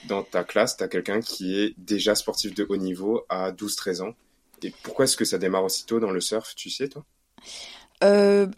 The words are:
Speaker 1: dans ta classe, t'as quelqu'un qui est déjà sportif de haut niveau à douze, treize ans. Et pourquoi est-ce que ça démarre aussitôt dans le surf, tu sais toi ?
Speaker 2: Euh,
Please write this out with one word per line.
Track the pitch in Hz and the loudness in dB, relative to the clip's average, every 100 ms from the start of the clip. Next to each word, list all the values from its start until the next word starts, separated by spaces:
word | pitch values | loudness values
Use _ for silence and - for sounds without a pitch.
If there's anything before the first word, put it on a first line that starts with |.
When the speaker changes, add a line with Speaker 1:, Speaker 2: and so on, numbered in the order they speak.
| - | -6
Speaker 1:
dans | 98 | -4
ta | - 92 | -2 -4
classe, | 87 104 117 - | 0 2 2 0
t'as | 92 | -4
quelqu'un | 92 87 104 | -2 -2 -2
qui | - - 92 98 | -4 -6 -2 0
est | 104 - | 0 -2
déjà | 90 104 104 | -2 0 2
sportif | 104 - - 104 | 2 0 -4 -4
de | 95 98 | -4 -2
haut | 98 | -2
niveau | 95 90 101 117 - | -4 -4 -2 -2 -2
à | 92 95 | -4 -4
douze, | 90 104 | -4 -6
treize | - 101 87 | -4 -4 -4
ans. | 95 - _ _ _ _ | -6 -12 _ _ _ _
Et | - - | -12 -10
pourquoi | - - 131 | -6 0 2
est-ce | - | 2
que | |
ça | 110 90 | 0 0
démarre | 95 95 | 2 2
aussitôt | 95 - - 113 | 0 -2 -2 0
dans | 107 | 0
le | 92 | -2
surf, | - 110 - | -2 -4 -6
tu | - - | -12 -10
sais | - 139 | -8 -8
toi ? | 147 - _ _ _ - - - - - - | -8 -20 _ _ _ -18 -16 -16 -20 -16 4
Speaker 2:
Euh, | 202 202 202 202 196 | 6 8 8 6 4